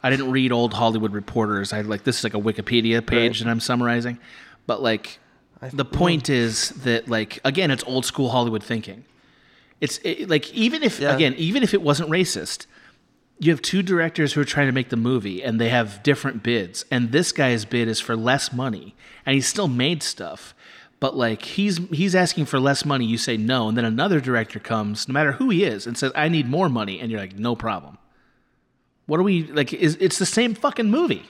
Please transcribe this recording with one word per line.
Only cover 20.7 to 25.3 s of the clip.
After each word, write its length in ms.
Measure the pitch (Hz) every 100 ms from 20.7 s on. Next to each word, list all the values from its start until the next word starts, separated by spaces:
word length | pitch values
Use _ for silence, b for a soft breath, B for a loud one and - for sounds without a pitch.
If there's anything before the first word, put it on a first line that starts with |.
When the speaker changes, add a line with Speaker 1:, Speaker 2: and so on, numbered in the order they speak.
| B B _
Speaker 1:
But, 180 | 135 135
like, 280 | 120 107
he's, 340 | - - 202 170 180
he's 240 | 151 190 185
asking 300 | 175 - 143
for 120 | 139
less 260 | 135 135
money. 200 | 147 135 113
You 100 | 113
say 200 | - 113
no, 320 | 110 131 110
and 100 | 113
then 60 |
another 360 | 117 113 185 165
director 380 | 127 120 110 104
comes. 480 | - 113 104 107 -
No 60 |
matter 180 | 135 151